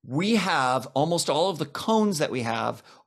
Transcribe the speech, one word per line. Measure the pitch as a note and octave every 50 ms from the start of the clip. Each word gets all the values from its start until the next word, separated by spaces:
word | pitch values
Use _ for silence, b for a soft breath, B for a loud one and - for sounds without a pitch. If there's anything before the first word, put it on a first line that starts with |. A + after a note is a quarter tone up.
| -
We | - B2 D3 F#3 G#3 A#3
have, | G#3+ F3 F#3+ E3+ D3+ C3 B2+ B2+ C3 -
almost | - - C3+ D3 E3 F3 E3+ - -
all | C#3 D3 E3+ F#3+
of | F#3 D3
the | D#3
cones | C#3+ - - - - A3 A3 G#3+ G#3 F#3+ D3
that | D3+ -
we | - C3
have | A#2 A#2 A#2 A2+ A2+ A#2 A#2 A#2 B B B B B